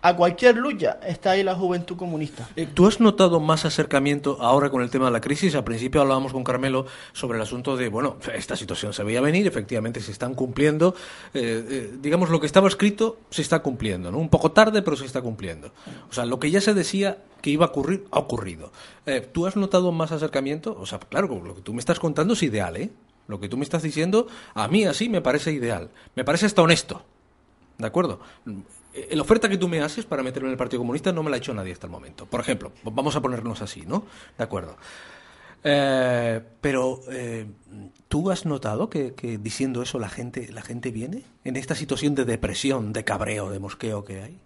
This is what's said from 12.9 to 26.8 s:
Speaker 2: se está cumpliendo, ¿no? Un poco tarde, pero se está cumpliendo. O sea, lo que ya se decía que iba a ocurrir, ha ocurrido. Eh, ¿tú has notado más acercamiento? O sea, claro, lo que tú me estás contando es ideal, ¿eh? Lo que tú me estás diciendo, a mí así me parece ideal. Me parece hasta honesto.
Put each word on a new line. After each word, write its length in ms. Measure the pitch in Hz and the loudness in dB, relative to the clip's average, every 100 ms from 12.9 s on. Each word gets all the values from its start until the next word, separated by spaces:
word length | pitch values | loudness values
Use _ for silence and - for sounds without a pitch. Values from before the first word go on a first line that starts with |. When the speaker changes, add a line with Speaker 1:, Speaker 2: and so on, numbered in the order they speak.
| 208 226 226 _ | 2 -2 -2 _
Speaker 2:
se 120 | - | -6
está 180 | 147 165 | 0 2
cumpliendo, 500 | 156 120 107 90 90 | 0 -4 -4 -4 -4
¿no? 100 | 107 | -4
Un 100 | 160 | 4
poco 240 | 160 160 | 4 6
tarde, 280 | 151 220 214 | 6 6 4
pero 140 | 175 147 | 0 -2
se 100 | 135 | -4
está 160 | 127 | -6
cumpliendo. 520 | 120 107 95 80 120 _ - - - | -6 -8 -8 -10 -14 _ -18 -18 -10
O 40 | |
sea, 120 | - 120 | -6 -2
lo 140 | 123 | -2
que 100 | 147 | 2
ya 120 | 185 | 2
se 120 | 202 | 4
decía 440 | 202 165 196 196 196 - - | 4 2 0 0 -2 -14 -8
que 80 | - | 0
iba 160 | 147 170 | 4 4
a 40 | |
ocurrir, 360 | 143 139 190 - | 2 0 -2 0
ha 80 | - | -2
ocurrido. 520 | 139 120 95 82 - - - - - | 0 -6 -6 -10 -14 -18 -20 -14 -4
Eh, 140 | 135 | -4
¿tú 280 | - - 175 | -4 -2 -2
has 100 | 190 | 0
notado 340 | 196 185 180 | 2 4 4
más 220 | 170 160 | 0 -2
acercamiento? 640 | 160 151 143 135 151 185 220 | -2 -2 -2 -2 -4 -6 -10
O 60 | 95 | -10
sea, 140 | 98 | -12
claro, 280 | - - 190 107 | -6 -2 -2 -4
lo 120 | 87 85 | -10 -14
que 60 | |
tú 120 | 95 | -8
me 80 | 117 | -8
estás 180 | - 170 | -2 0
contando 360 | 170 151 165 233 | 0 0 2 2
es 80 | |
ideal, 340 | 151 107 92 85 | 0 0 -2 -4
¿eh? 120 | 185 - _ _ _ | -8 -10 _ _ _
Lo 140 | 101 | -10
que 80 | 98 | -6
tú 80 | 123 | -6
me 80 | 143 | -4
estás 180 | 170 | -2
diciendo, 440 | 160 151 165 208 233 - - | -2 -2 2 2 0 -8 -14
a 160 | - 107 | -4 2
mí 160 | 185 202 | 2 2
así 240 | - 240 | 0 0
me 100 | 202 | 0
parece 320 | 143 143 165 | 2 0 0
ideal. 380 | 151 117 101 85 - - - | -2 -2 -4 -6 -16 -14 -6
Me 80 | |
parece 220 | 131 170 208 | 0 2 2
hasta 160 | 202 | 6
honesto. 420 | 160 160 | 6 6